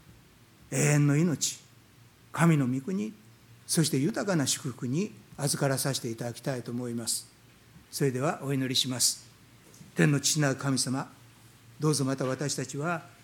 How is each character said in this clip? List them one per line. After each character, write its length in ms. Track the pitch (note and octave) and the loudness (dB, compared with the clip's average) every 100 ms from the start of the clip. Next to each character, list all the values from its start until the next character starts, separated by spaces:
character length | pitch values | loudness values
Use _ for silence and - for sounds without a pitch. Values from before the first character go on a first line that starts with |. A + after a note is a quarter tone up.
| - - - - - - - | -20 -20 -20 -20 -20 -20 -6
永 80 | C3+ D3 | 2 4
遠 120 | D3 D3 | 6 4
の 100 | C#3+ | 4
命、 420 | F3 C3+ - - - - - - - _ - | 2 0 -4 -6 -18 -20 -20 -20 -20 _ -8
神 240 | - E3 D3+ | 4 6 6
の 100 | B2 | 4
御 140 | C3 | -2
国、 320 | C3+ F#3+ G#3+ - - - - - - | -4 -4 -6 -10 -20 -20 -20 -16 -4
そ 180 | F3 | 0
し 60 | D#3 | 2
て 80 | C#3 | 2
豊 280 | D3+ A3+ G3+ | 0 0 0
か 100 | E3+ | 2
な 100 | C3 | 0
祝 220 | - C3+ | -2 -6
福 180 | A#2 B2 | -6 -4
に 260 | D3 G#3 - - - | -2 -4 -8 -18 -6
預 240 | C#3 - | -2 0
か 80 | C#3+ | 0
ら 100 | C3 | 0
さ 160 | C#3+ | -2
せ 60 | C3 | -4
て 100 | B2 | -6
い 60 | A2+ | -6
た 100 | A#2+ | -8
だ 60 | |
き 80 | A#2 | -6
た 160 | - B2+ | -6 -6
い 60 | |
と 100 | A#2+ | -6
思 160 | A#2+ B2 | -6 -6
い 60 | |
ま 120 | A#2 A2 | -6 -4
す。 220 | - - - - - - - - | -6 -8 -20 -20 -20 -20 -20 -12
そ 140 | - | -2
れ 60 | C#3+ | 0
で 100 | B2 | 0
は 200 | D3 - | -2 -2
お 100 | C#3 | -2
祈 160 | C#3 C3 | -2 0
り 60 | |
し 140 | C3 B2 | -2 -2
ま 100 | B2 | 0
す。 260 | - - - - - - - - - | 0 0 -12 -20 -20 -20 -20 -20 -8
天 160 | - D#3+ | 2 4
の 100 | C#3 | 4
父 200 | - D3+ | 0 0
な 100 | C#3+ | 0
る 60 | B2+ | 0
神 220 | C#3 C3 | -2 -2
様、 320 | C3 C3 - - - - - - - - | -2 -4 -6 -14 -20 -20 -20 -20 -20 -2
ど 100 | D3+ | 0
う 40 | |
ぞ 100 | D3 | 2
ま 120 | C3 C3+ | 0 0
た 80 | |
私 300 | C3 B2+ D3 - | -2 -2 -4 -4
た 100 | B2+ | -6
ち 100 | C#3 | -6
は 300 | D#3+ E3+ - - | -4 -4 -8 -20